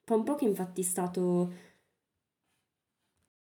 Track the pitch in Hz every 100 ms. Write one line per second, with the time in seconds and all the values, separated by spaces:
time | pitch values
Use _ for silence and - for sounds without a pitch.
0 | - 220 220 294 240 190 180 - 180 -
1 | 180 180 180 175 180 - - _ _ _
2 | _ _ _ _ _ _ _ _ _ _
3 | _ _ _ _ _